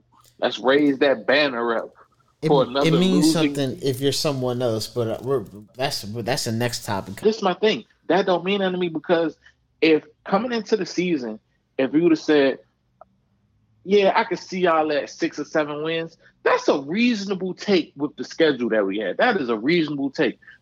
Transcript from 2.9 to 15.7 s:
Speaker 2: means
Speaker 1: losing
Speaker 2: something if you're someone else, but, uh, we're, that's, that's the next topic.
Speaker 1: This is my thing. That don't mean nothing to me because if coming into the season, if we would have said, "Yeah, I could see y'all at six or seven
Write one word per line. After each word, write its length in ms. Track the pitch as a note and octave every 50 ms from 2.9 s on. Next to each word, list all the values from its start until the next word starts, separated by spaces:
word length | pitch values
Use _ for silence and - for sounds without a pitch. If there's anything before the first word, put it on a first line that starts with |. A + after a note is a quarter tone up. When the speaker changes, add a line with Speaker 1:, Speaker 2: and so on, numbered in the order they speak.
Speaker 2:
means 360 | D#3+ E3+ F#3 F#3 F#3 - - - -
Speaker 1:
losing 200 | E3+ D#3 C#3+ C#3+
Speaker 2:
something 240 | C#3+ C#3 C3 A#2 - -
if 180 | C#3 B2+ A#2+
you're 120 | C#3 C#3 C3+
someone 480 | - - D#3 C#3+ C3 B2+ B2+ B2 B2
else, 280 | B2+ A#2+ A2 A2 A2 -
but, 200 | - A#2+ A#2 A2+
uh, 100 | A2 - -
we're, 220 | B2+ C#3 B2+ G2 - F#2 G#2 G#2+ - _
that's, 260 | - C3 D3 - - -
that's 420 | G2 G#2+ A#2+ G#2 A2+ C3 D3 -
the 80 | A#2+ A2+
next 320 | A2+ A#2+ A#2+ A#2+ - -
topic. 320 | - G#2 F#2+ - - G2 -
Speaker 1:
This 160 | - G#3+ A3
is 60 | - G3+
my 120 | F#3+ F3+
thing. 300 | - G#3 A3 F#3 B2 - _ _ _ _ -
That 180 | D#3 F#3 G3
don't 180 | F#3+ F3+ E3+ E3
mean 140 | F#3 G3+ G3+
nothing 140 | F#3+ F#3 F3+
to 40 | F3+
me 100 | F3+ F3
because 480 | D#3+ D#3 - - F3+ E3 E3 D#3 - _ _ _ _ _ _ _ _ _
if 240 | - D#3+ D#3 D3+ - - _ _ -
coming 260 | - G3 G3 A#3 B3+ A#3+
into 240 | A#3 G#3 - A3+
the 80 | G#3 F3
season, 520 | - - - F3+ F3+ E3+ C#3 B2 A2 G#2+ A2 _ _ _ _ _ _ _ -
if 140 | C3+ B2 C3
we 80 | D#3 E3+
would 100 | E3+ D#3+
have 60 | D#3
said, 380 | - - D3+ D3 C#3 C3+ A2+ - - _ _ _ _ _ _ - - _ _ _ _ _ _ _ _ _ _ _ _ _ _ _ -
"Yeah, 280 | F3 G3 G#3 G3 F#3+ -
I 100 | - A3+
could 140 | - F3 -
see 220 | - - G3 F#3+
y'all 300 | F3+ F3 D#3+ D#3+ D#3 D#3 D3+
at 160 | C#3 - -
six 280 | - - E3 D#3 - -
or 60 | C#3+
seven 380 | - - D#3+ D3+ D3